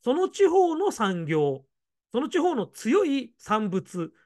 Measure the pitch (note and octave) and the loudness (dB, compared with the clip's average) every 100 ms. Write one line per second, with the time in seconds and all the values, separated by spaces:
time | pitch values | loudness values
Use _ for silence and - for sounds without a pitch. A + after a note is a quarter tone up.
0 | A#3+ D4 F#4+ - G4 F4+ F4+ D#4+ G4 - | 0 0 0 2 4 4 2 2 -2 0
1 | G3+ F3+ D#3 D#3 C#3+ C3+ _ _ _ _ | -2 -2 -2 0 0 -2 _ _ _ _
2 | _ A3+ D4+ F4+ F4 C#4+ E3 - G#3+ F4 | _ -6 -2 0 0 0 -6 -6 0 2
3 | F4+ C#4 A#3+ _ - G#3+ G#3+ F#3 F#3 F3+ | 2 -2 -6 _ -4 -2 -2 -4 -6 -8
4 | D#3+ _ | -10 _